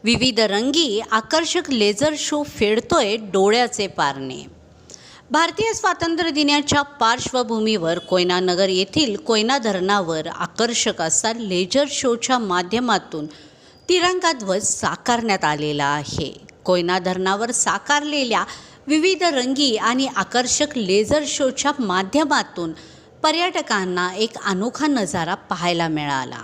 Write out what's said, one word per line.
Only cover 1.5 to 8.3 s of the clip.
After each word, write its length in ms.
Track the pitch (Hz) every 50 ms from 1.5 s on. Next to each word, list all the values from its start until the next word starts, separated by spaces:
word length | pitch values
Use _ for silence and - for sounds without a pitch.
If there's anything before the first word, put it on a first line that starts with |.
| - 339 302 -
लेझर 440 | 269 226 208 208 208 - 277 311 302 294
शो 240 | - - 302 294
फेडतोय 760 | 294 294 - - 226 208 214 226 233 - 349 330 247 196 208
डोळ्याचे 680 | 233 220 196 180 196 190 202 214 240 247 233 233 - 202
पारणे. 560 | 185 - - 160 139 135 139 135 131 131 143 - - - - - - - - - - - - - - - - - -
भारतीय 420 | - 302 330 339 - - 427 453
स्वातंत्र्य 580 | 415 - - 392 349 - 339 339 330 311 359 330
दिनाच्या 520 | 285 294 302 285 294 294 285 294 - 285
पार्श्वभूमीवर 1160 | 285 285 - - 226 226 240 247 - - - 254 247 214 233 220 220 220 220 202 165 160 170 180
कोयना 420 | - - 185 185 180 180